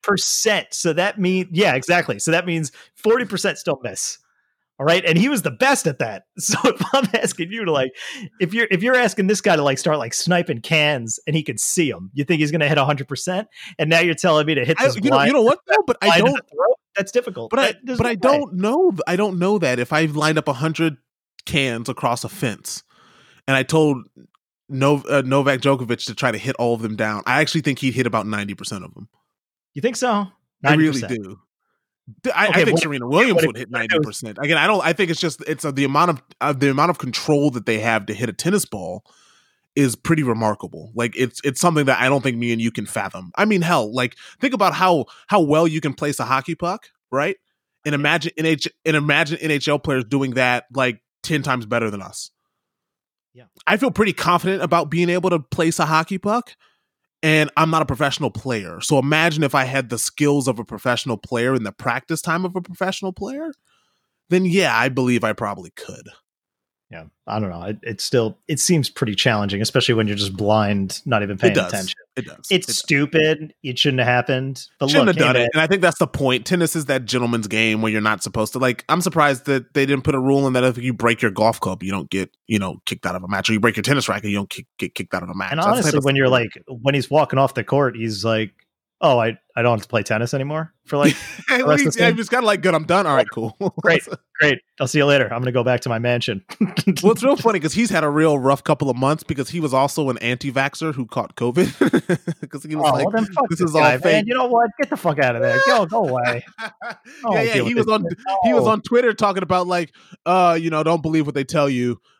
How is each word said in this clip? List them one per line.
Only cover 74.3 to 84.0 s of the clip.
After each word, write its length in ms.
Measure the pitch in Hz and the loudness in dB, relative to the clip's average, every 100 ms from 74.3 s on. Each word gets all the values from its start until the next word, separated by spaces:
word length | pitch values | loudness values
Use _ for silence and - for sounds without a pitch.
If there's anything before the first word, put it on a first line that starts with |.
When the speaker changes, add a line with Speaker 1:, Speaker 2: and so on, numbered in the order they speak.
| 131 135 131 - - | -2 -4 -8 -14 -4
Speaker 1:
But 120 | 139 | 0
Speaker 2:
Shouldn't 180 | 285 226 | 2 2
Speaker 1:
look, 80 | 165 | 2
Speaker 2:
have 60 | |
Speaker 1:
hey, 60 | 127 | 2
Speaker 2:
done 60 | 127 | 2
Speaker 1:
man. 100 | 120 | 2
Speaker 2:
it. 60 | |
And 80 | 156 | 0
I 60 | 156 | 0
think 140 | 190 | 2
that's 180 | 170 - | 2 2
the 80 | 156 | -2
point. 380 | - 135 127 113 | 0 0 0 0
Tennis 300 | 180 165 165 | 0 0 -2
is 120 | 139 | -2
that 180 | 131 117 | -4 -2
gentleman's 420 | 127 120 117 104 | -2 0 -2 -2
game 340 | 110 113 107 | 0 0 0
where 120 | 110 | 0
you're 80 | 107 | 0
not 220 | 107 107 | 0 -2
supposed 280 | - 113 107 | -4 -4 -4
to, 60 | 127 | -2
like, 240 | 127 120 - | -2 -2 -2
I'm 100 | 165 | -2
surprised 460 | 180 160 147 131 - | 0 2 2 2 -2
that 280 | 135 123 | -2 -2
they 120 | 143 139 | -2 0
didn't 180 | 139 | 0
put 120 | 139 139 | 0 0
a 40 | |
rule 260 | 131 139 139 | 2 2 2
in 40 | |
that 140 | 127 127 | 2 2
if 120 | 123 | 0
you 120 | 123 | -4
break 280 | 113 117 117 | 0 0 2
your 100 | 113 | 0
golf 300 | 92 110 113 | 2 2 2
club, 200 | 92 92 | -2 -4
you 100 | 92 | -4
don't 180 | 98 71 | -6 -4
get, 260 | 95 90 _ - | -4 -4 _ -4
you 120 | 107 | -2
know, 220 | 92 - - | -2 -8 -10
kicked 200 | - 90 | -8 -6
out 100 | 92 | -8
of 80 | |
a 40 | 90 | -4
match, 200 | 98 95 | -4 0
or 40 | |
you 80 | 110 | 2
break 160 | 113 107 | 2 2
your 60 | |
tennis 260 | 104 143 | 0 0